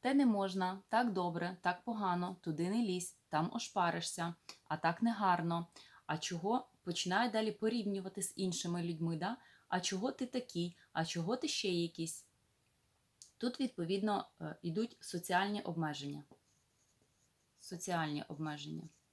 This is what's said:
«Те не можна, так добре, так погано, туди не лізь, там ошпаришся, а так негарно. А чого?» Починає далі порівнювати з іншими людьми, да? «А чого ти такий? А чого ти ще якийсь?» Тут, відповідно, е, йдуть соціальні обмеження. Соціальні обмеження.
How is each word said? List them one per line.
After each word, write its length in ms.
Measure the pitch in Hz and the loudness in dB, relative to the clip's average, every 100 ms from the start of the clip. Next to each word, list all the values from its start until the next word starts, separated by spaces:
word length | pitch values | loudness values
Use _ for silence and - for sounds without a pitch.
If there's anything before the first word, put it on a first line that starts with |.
«Те 140 | 247 | 4
не 120 | 277 262 | 6 8
можна, 560 | 208 196 185 185 190 - | 6 4 2 0 -2 0
так 240 | 220 240 | 2 2
добре, 440 | 190 175 165 170 185 | 2 0 0 -2 -2
так 240 | 180 175 | -2 -2
погано, 520 | - 220 196 180 180 185 | -4 -2 2 2 0 -4
туди 300 | - 156 175 | -6 -2 0
не 120 | 214 | 2
лізь, 340 | 226 180 175 - _ | 2 0 -2 -10 _
там 220 | 156 165 | 0 0
ошпаришся, 800 | 240 - - 175 170 165 - 170 170 _ - | -2 -4 0 2 2 -4 -4 -4 -6 _ -20
а 120 | _ 156 | _ 0
так 260 | 165 170 | 2 2
негарно. 640 | 233 214 202 175 165 170 170 - - - - | 0 2 4 4 4 0 -2 -12 -20 -20 -6
А 120 | 156 | -4
чого?» 500 | - 175 185 247 - _ | -2 -4 2 0 0 _
Починає 480 | - 170 180 185 240 | -6 -4 0 2 2
далі 220 | 220 220 | 2 0
порівнювати 680 | 208 220 240 208 196 185 - | 0 0 0 -2 -2 -4 -6
з 100 | 190 - | -6 -2
іншими 460 | 185 175 170 175 | -2 0 -2 0
людьми, 340 | 170 165 165 165 | 0 0 0 0
да? 200 | 180 240 - - _ | -2 -4 -10 -20 _
«А 120 | 180 | -2
чого 320 | 185 190 233 | 0 0 -2
ти 140 | - 247 | -2 -2
такий? 500 | 254 247 175 175 - - | -2 -4 -2 -2 -4 -8
А 120 | - | -2
чого 320 | 165 170 170 247 | -2 0 0 0
ти 120 | 311 | -2
ще 200 | - 202 | -2 0
якийсь?» 580 | 175 170 - 165 - - _ _ _ _ _ _ _ _ _ - _ | 2 0 -2 -6 -6 -14 _ _ _ _ _ _ _ _ _ -20 _
Тут, 160 | 240 247 | -4 0
відповідно, 680 | 262 - 170 196 214 202 - _ | -2 -2 -2 0 2 0 -2 _
е, 160 | 160 156 | -8 -6
йдуть 340 | 170 165 226 - | -4 -2 -2 -4
соціальні 600 | - 180 175 180 196 208 | -8 -6 0 2 2 -2
обмеження. 600 | - 165 156 143 143 147 143 - _ _ _ _ _ _ _ _ _ _ _ _ | -4 -2 -2 -2 -6 -8 -12 -20 _ _ _ _ _ _ _ _ _ _ _ _
Соціальні 600 | - 175 175 170 160 147 - | -12 -10 -2 0 0 -2 -6
обмеження. 600 | 147 156 147 147 160 165 _ _ | -6 -6 -6 -8 -10 -10 _ _